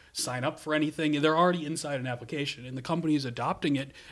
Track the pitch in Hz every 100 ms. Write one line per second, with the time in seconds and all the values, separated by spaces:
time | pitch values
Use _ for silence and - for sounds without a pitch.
0 | - - - 123 135 - 156 151 151 156
1 | 156 147 156 160 180 180 147 160 147 135
2 | 127 120 - 151 143 - 123 131 127 170
3 | 160 151 127 120 131 185 147 139 139 -
4 | -